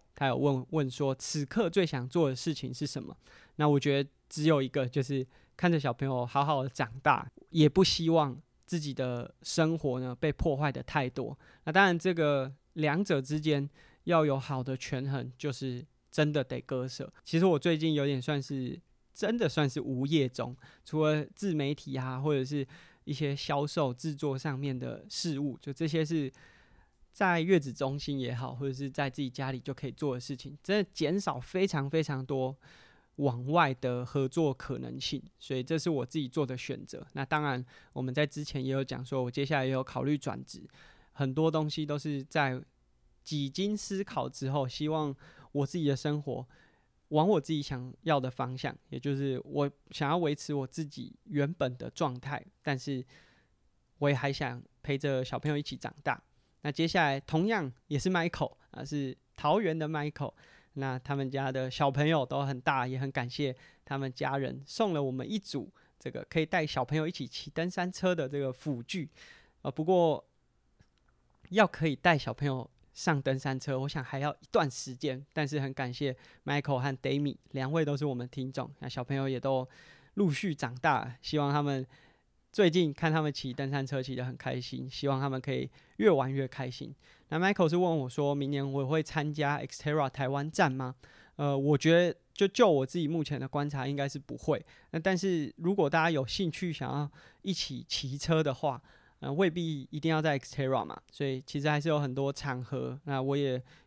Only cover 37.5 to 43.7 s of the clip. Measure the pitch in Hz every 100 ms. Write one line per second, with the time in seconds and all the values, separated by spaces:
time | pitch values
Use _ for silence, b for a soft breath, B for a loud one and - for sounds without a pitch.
37.5 | 127 127 B B 135 131 131 151 151 151
38.5 | 139 131 135 135 127 127 135 123 131 139
39.5 | 143 131 131 131 127 135 147 - 127 131
40.5 | 185 - b b b b - 135 135 160
41.5 | 156 151 156 151 147 151 143 135 156 139
42.5 | 131 - _ _ _ _ _ - 147 139
43.5 | 160 202